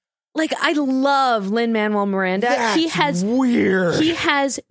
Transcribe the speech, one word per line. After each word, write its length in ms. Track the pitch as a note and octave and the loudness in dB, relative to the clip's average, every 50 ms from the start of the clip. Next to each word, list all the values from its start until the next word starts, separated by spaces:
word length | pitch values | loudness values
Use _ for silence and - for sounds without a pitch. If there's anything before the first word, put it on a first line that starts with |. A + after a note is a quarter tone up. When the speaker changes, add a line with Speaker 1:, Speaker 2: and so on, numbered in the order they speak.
| _ _ _ _ _ _ - | _ _ _ _ _ _ -4
Speaker 1:
Like, 180 | D#4 D#4+ - C4+ C#4 | -4 -2 -2 -2 -2
I 120 | - D4+ E4 | 0 0 0
love 720 | D4 D4 C4 C4 C4 C4+ C#4 C#4 C4+ C4+ B3+ A#3 A3 G3 F#3+ | 0 0 0 0 0 2 2 2 2 2 2 0 0 -2 -2
Lin-Manuel 580 | G#3+ A#3 A#3 A#3 A3+ G#3+ G#3+ G#3+ G#3 G3+ G3+ | -2 -2 0 0 0 0 0 0 0 0 0
Miranda. 400 | G3+ G3 F#3+ F#3+ F#3 F#3 G3 A3+ A#3+ A#3+ A#3+ A#3 A3 G#3 | 0 0 0 0 0 0 0 0 0 0 0 0 0 2
He 100 | D#4+ E4 | 0 0
Speaker 2:
That's 100 | D#4+ - | 0 0
Speaker 1:
has 300 | E4 D#4 C#4+ C#4 F3 F#3+ | 0 0 0 -2 -2 -2
Speaker 2:
weird. 720 | G#3 A#3+ C4 C4 B3 A#3+ A3 G3+ G3 F#3+ F#3+ F3+ E3+ - | 0 0 0 2 2 2 2 2 2 2 2 2 0 2
Speaker 1:
he 180 | - D#4 E4 E4+ | 2 0 0 0
has 460 | - - E4+ D4 C#4 C#4 C#4 - - - - | -2 -2 0 0 0 0 -2 -4 -6 -10 -12